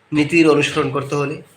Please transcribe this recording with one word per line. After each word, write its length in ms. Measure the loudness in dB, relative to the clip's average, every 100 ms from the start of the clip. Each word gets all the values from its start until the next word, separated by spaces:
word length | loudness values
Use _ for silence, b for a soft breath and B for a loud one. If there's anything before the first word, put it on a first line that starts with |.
| -6
নীতির 360 | -2 0 2 4
অনুসরণ 420 | 4 2 -2 -4
করতে 240 | -4 -6 -4
হলে 260 | -6 -8 -16